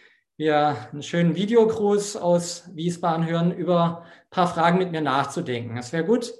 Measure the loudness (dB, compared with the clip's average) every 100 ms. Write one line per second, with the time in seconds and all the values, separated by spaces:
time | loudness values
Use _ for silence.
0 | _ _ _ -6 0 2 2 0 -8 -14
1 | -6 0 2 2 2 4 4 4 0 0
2 | -2 -4 0 0 0 -10 -14 -6 -4 -2
3 | -2 0 0 0 0 0 0 2 2 -2
4 | -12 -20 _ 0 0 2 2 2 0 -2
5 | 0 0 0 -4 -6 -6 -6 -10 -6 -4
6 | 0 0 -2 -12